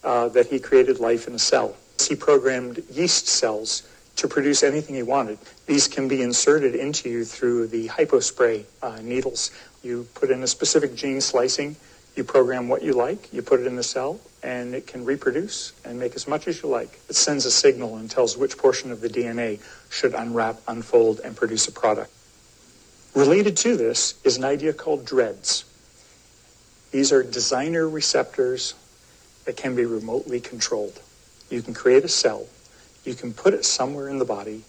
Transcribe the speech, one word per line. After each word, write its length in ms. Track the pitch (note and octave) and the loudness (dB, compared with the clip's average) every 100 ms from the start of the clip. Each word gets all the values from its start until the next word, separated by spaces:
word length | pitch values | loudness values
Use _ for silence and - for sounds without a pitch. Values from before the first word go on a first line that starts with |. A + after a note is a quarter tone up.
uh, 240 | - A#2+ A#2 | 2 2 4
that 160 | B2 B2 | 4 4
he 120 | C3+ | 0
created 400 | - C3+ B2 A#2+ | 4 4 4 2
life 280 | A#2 A#2 - | 2 0 -2
in 60 | |
a 60 | A#2+ | -4
cell. 360 | - C3 G#2+ - _ - - | 2 2 0 -8 _ -4 -2
He 80 | |
programmed 680 | D3 - C#3+ B2+ B2+ B2 A#2 - | 0 4 6 4 0 -4 -10 -8
yeast 360 | C3 E3+ - - | -2 0 0 0
cells 640 | - A2+ G#2+ A2 - - - - - | 0 0 -2 -4 -6 -8 -20 -10 -6
to 100 | - | -2
produce 340 | C#3+ C#3 C#3 | 0 2 4
anything 340 | D3+ D3 D#3 | 2 2 -4
he 80 | C3+ | -6
wanted. 360 | A#2 C3+ A2+ A2 - - | 0 0 0 -8 -14 -20
These 220 | - C#3+ - | 0 2 2
can 200 | - C3+ | -2 -2
be 140 | C3+ | 0
inserted 540 | B2 B2 C#3+ D3+ C3+ | 0 2 4 4 4
into 340 | A#2 C3+ D3 B2+ | 0 -4 -4 -4
you 160 | A#2 | -6
through 420 | A2+ - B2 A#2+ A2+ | -6 -2 0 0 0
the 200 | A#2 A2+ | -4 -4
hypospray, 800 | - D#3 B2+ - - A#2+ G#2+ G#2 _ | -2 2 2 2 0 0 0 -8 _
uh, 160 | B2+ A2 | -10 -10
needles. 500 | A2+ B2+ C3 A#2+ - - - _ | -4 -4 -4 -6 -8 -10 -20 _
You 240 | B2 A#2+ A#2+ | -8 -8 -10
put 160 | - C3 | -4 0
in 140 | B2+ | 0
a 40 | B2+ | 0
specific 480 | - - D#3 C#3+ | -2 2 2 2
gene 260 | A#2+ C#3 C3+ | -4 -4 -2
slicing, 540 | C3 B2+ B2+ - D3 D3+ - - _ | 0 2 2 0 -4 -8 -20 -20 _
you 80 | - | -8
program 460 | - C3+ B2 B2+ A#2+ | 2 4 4 0 -2
what 120 | C3 | -2
you 120 | D#3+ | 2
like, 400 | B2 C3+ G#3 - | 2 0 -2 -8
you 80 | - | -10
put 180 | - C3 | 0 2
it 80 | B2+ | 2
in 80 | |
the 80 | B2 | -4
cell, 360 | A#2+ C3 C3+ G3 - _ | -4 -4 -4 -6 -14 _
and 320 | C3 B2 B2 | -10 -8 -8
it 140 | B2+ - | -10 -10
can 160 | B2+ | -8
reproduce 720 | A#2+ C#3 C3+ C3 G3+ - - - | -4 0 0 -2 -4 -8 -12 -16
and 160 | B2+ A#2+ | -14 -6
make 160 | B2 | -6
as 120 | - - | -6 -6
much 200 | D3+ - | -4 -4
as 140 | D#3+ | -6
you 80 | D3+ | -2
like. 300 | A#2+ A2+ - - | -4 -4 -16 -4
It 60 | |
sends 300 | D#3 - C#3+ | -2 0 0
a 60 | B2+ | 0
signal 460 | A2+ C#3+ B2 A#2 A2 | 4 4 4 -6 -8
and 120 | A2 | -6
tells 280 | - A#2+ B2 | 0 0 0
which 200 | C3+ - | -4 2
portion 340 | C3+ B2+ B2+ | 2 2 -6
of 100 | A2+ | -8
the 80 | A2+ | -4
D 160 | B2 | -4
N 140 | A#2+ A#2 | -4 -4
A 200 | A#2 G#2 - - - | -4 -6 -12 -20 -12
should 240 | - B2+ | -2 0
unwrap, 440 | A2+ A#2 A#2 A2 A2 - | 0 -4 -2 -2 -4 -10
unfold, 520 | A#2 A2+ A#2+ A2+ G#2+ | -10 4 6 6 2
and 100 | - | -8
produce 320 | A2 A2+ A2+ - | -6 -4 -2 -2
a 40 | |
product. 400 | - A2 A#2+ - _ _ _ _ _ _ _ _ _ - | 0 0 0 -4 _ _ _ _ _ _ _ _ _ -2
Related 420 | C3+ C#3+ F#3 G#3 E3 | 4 6 6 4 2
to 180 | A#3 | 2
this 240 | A3+ A2+ - - - | 2 0 0 -2 0
is 140 | - B2 | 0 2
an 80 | |
idea 260 | C#3 C#3+ D3+ | 0 0 -2
called 340 | D3 D#3 D3 | -2 -2 -4
DREADS. 600 | B2 C3 A2+ F#2+ - - - - _ _ - _ _ _ _ _ _ _ _ | 0 0 0 -2 -4 -4 -6 -20 _ _ -20 _ _ _ _ _ _ _ _
These 200 | C3+ C3+ | 0 4
are 120 | C3+ | 4
designer 680 | A#2+ B2 A#2+ C3 D3+ E3 D#3+ | 2 -4 -2 -2 -2 0 -2
receptors 840 | D#3 - C#3 C3 - B2+ B2+ - - _ _ _ _ _ _ | -2 0 0 -2 -2 -2 -2 -6 -10 _ _ _ _ _ _
that 120 | - - | -12 -8
can 180 | C3+ | -4
be 100 | B2 | -2
remotely 540 | A#2 A2 A2 B2 - B2 | -2 -2 -4 -6 -4 -8
controlled. 640 | - A#2 - G#2+ G2+ - - _ _ _ - | -8 -8 -4 -4 -6 -10 -20 _ _ _ -10
You 120 | B2 | -8
can 120 | A2+ | -8
create 300 | A2 B2+ C3 | 0 6 6
a 40 | - - | 6 0
cell, 240 | A#2+ G#2 - - - - - _ | 0 -2 -12 -20 -20 -20 -20 _
you 100 | - | -12
can 200 | B2 B2 | -8 -10
put 200 | A2 F#3+ | 0 2
it 120 | F#3 | 2
somewhere 420 | - - C3 C#3+ C#3 | -2 -2 -4 -6 -8
in 100 | C#3 | -8
the 60 | |
body 380 | A#2+ G2+ G#2+ A2 | -6 -8 -8 -14